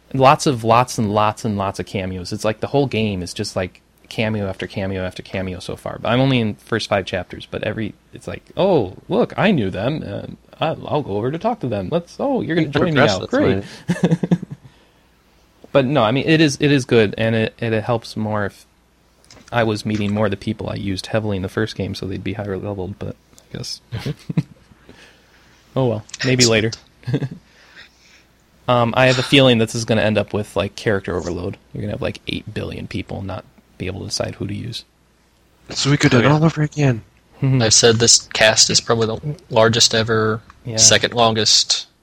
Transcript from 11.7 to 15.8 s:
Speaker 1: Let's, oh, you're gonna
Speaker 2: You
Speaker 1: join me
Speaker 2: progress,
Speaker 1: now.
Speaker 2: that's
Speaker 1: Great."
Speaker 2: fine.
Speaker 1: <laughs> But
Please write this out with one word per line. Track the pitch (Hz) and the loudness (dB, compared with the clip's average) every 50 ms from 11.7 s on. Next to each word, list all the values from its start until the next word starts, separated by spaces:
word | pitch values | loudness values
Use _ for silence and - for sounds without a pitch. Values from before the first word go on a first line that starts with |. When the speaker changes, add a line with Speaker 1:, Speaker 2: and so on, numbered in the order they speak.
| 104 101 92 87 | -4 -4 -4 -2
Speaker 1:
Let's, | 147 175 175 - - - | -4 -4 -4 -6 -8 -4
oh, | 220 285 277 220 | -2 -2 -2 -2
you're | 104 143 160 | -2 0 0
gonna | 175 156 | 0 0
Speaker 2:
You | 143 139 | 0 0
Speaker 1:
join | 143 - | 0 0
me | 175 | 2
Speaker 2:
progress, | 156 131 143 - | 4 4 4 4
Speaker 1:
now. | 98 92 | 2 0
Speaker 2:
that's | 101 - | -2 -2
Speaker 1:
Great." | 240 269 302 - 113 98 - - - - - - 175 - - 160 160 - | 0 2 2 2 0 0 -4 -8 -14 -8 -4 -4 -2 0 2 2 2 0
Speaker 2:
fine. | - - 180 - - | 2 0 0 0 -2
Speaker 1:
<laughs> | - - - - - _ _ _ _ _ _ _ _ _ _ _ _ _ _ _ _ _ _ - - | -4 -16 -16 -20 -20 _ _ _ _ _ _ _ _ _ _ _ _ _ _ _ _ _ _ -6 0
But | - 143 | 2 2